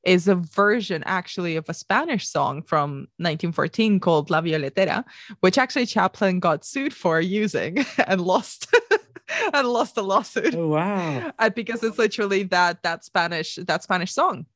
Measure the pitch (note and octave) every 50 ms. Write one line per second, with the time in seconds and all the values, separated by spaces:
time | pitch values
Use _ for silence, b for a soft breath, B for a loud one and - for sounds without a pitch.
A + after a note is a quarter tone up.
0 | _ F#3 F#3 F3+ D#3+ F#3+ G3 F3+ E3+ D#3 - - G3+ G#3 G#3+ B3 G3+ - F#3+ D#3
1 | - - F#3 F3+ F3 - - - F3 E3+ D#3+ D#3+ D#3+ - E3+ - - _ F#3+ A#3+
2 | D4+ E4+ C#4+ F#3+ - - - D#3 C#3 C#3 C3+ C#3+ - _ - D3+ C#3+ D3 C#3+ C#3
3 | C#3 - _ _ E3 E3+ D3+ D#3+ - E3+ E3 - D3 D#3+ - - A3 A3 G#3 F#3
4 | - F3+ E3 D3+ D3 - E3+ D#3 E3 E3+ D#3 D#3 C#3+ C3+ - - F#3+ - - -
5 | B3+ B B B B B G#3 B - F#3 F#3 C#4 B3+ B3+ - D4 B3 - - A3
6 | F3+ F#3+ - - G#3+ F#3+ F#3 F3+ F3 F3 D#3 D3 - - - C#4 C4+ C#4 - -
7 | - F3+ D#3+ D#3+ E3 F#3 F#3+ G#3+ G#3+ G#3 - C3+ - D#3 E3+ B3 C4+ - - -
8 | - - F#3+ F#3 F3 F3+ F#3 C4 - - - - - - - A#4+ A#4+ - - G#4+
9 | - _ _ - _ - - - A#4 G#4 - C#4+ C4+ B3 A#3+ A#3 - G#3 - -
10 | G3+ G3 F#3+ G#3+ G#3 - - B3+ - E4+ B3 E3+ E3+ D#3 D3+ D3+ E3+ G3 G#3 -
11 | F4 D#3 C#4+ B2+ F4 D#4 - - A3+ A3 - A#3+ A3 - A#3 A#3 A#3 A3+ G#3 -
12 | A3+ G#3+ - - G#3 G3 G3 G3 G3+ F#3 F#3 F3+ F3 F3 E3+ - - F3 E3 E3+
13 | - - _ F#3+ E3+ E3+ E3+ D#3+ E3 - - - F3+ - D#3 F3+ - - F#3+ F3+
14 | E3+ F#3 - - D#4+ F#4 A3+ - - _ _